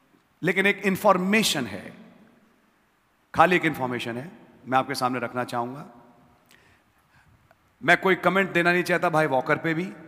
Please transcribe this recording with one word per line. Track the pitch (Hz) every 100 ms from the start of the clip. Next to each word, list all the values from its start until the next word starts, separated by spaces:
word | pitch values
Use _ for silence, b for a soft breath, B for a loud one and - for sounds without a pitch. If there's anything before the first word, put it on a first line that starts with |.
| _ _ _ _
लेकिन | 156 185 190
एक | 202
information | 202 185 208 185 185 214 - 151 113
है, | 101 - - - - _ _ _ _ _ _ _ _ _ _ _
खाली | - 170 175
एक |
information | 165 135 127 123 120 117
है, | 160 - - - 117
मैं | 131
आपके | 131
सामने | 135 123 127
रखना | 117 123
चाहूंगा। | 120 120 120 135 175 - - _ _ _ _ b b b b _ _ _ _ _ _ _ _ _
मैं | 147 175
कोई | 190
comment | 180 175 190 196
देना | 175 170
नहीं | 175
चाहता | 175 170 175
भाई | 156 156
walker | 131 127 147
पे | 165
भी, | 160 190 -